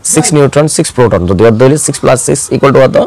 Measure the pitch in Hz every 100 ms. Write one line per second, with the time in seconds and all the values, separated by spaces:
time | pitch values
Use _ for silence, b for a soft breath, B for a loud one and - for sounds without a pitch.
0 | - 156 151 151 139 147 151 - 160 -
1 | 117 98 87 92 113 110 131 151 - -
2 | 139 127 - 147 - 131 139 135 131 -